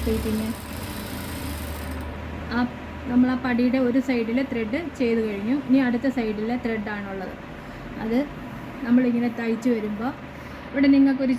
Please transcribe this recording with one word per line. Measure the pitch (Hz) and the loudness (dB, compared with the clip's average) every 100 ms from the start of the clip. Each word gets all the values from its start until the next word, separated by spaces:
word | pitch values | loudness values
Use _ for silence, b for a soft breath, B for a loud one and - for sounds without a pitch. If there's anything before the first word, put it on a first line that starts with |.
| 233 | 0
പൈപ്പിങ്. | 220 220 220 220 240 - - - - - - - - - - - - - - - - - - - 233 | 0 0 -2 -2 -6 -8 -8 -8 -8 -8 -8 -8 -6 -6 -6 -6 -6 -6 -8 -8 -10 -10 -10 -4 -2
ആ | 247 - - - - | -2 -4 -10 -10 0
നമ്മൾ | 247 254 | 4 4
ആ | 254 | 4
പടിയുടെ | 254 240 247 262 247 | 0 2 4 4 4
ഒരു | 262 269 | 2 2
സൈഡിൽ | 240 220 247 269 | 2 2 0 0
ത്രെഡ് | 240 214 285 320 - | -2 -2 -2 -4 0
ചെയ്ത് | 233 226 220 | 2 2 0
കഴിഞ്ഞു. | 202 214 285 262 | -2 0 0 4
ഇനി | 262 247 | 4 4
അടുത്ത | 233 269 262 | 2 0 0
സൈഡിലെ | 220 202 220 240 | 0 -2 -2 -2
ത്രെഡാണുള്ളത്. | 233 220 208 208 196 190 185 - - - B B B - 220 | -2 -4 -4 -6 -6 -8 -8 -10 -14 -14 B B B -6 0
അത് | 233 294 - - - - - 240 | 0 0 -6 -10 -10 -12 -4 4
നമ്മളിങ്ങനെ | 247 247 233 240 233 | 6 6 2 0 0
തയ്ച്ച് | 226 226 254 226 | -2 0 2 2
വരുമ്പോൾ | 214 208 240 - - B B B B | 0 -4 -4 -6 -12 B B B B
ഇവിടെ | 269 277 277 | 4 6 8
നിങ്ങൾക്കൊരു | 269 269 262 | 8 4 2